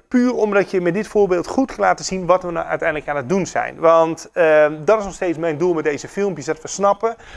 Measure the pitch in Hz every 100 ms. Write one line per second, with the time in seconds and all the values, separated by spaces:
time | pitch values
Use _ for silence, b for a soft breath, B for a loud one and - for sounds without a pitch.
0 | - 247 247 233 208 196 185 190 175 190
1 | - 208 196 175 - - 269 - 190 175
2 | - 185 170 180 180 165 156 156 160 151
3 | 143 147 127 196 165 117 120 135 165 165
4 | 165 156 - - 160 151 151 156 151 220
5 | 196 - 185 156 170 147 180 160 151 143
6 | - 196 202 151 139 156 - - 196 202
7 | 226 226 B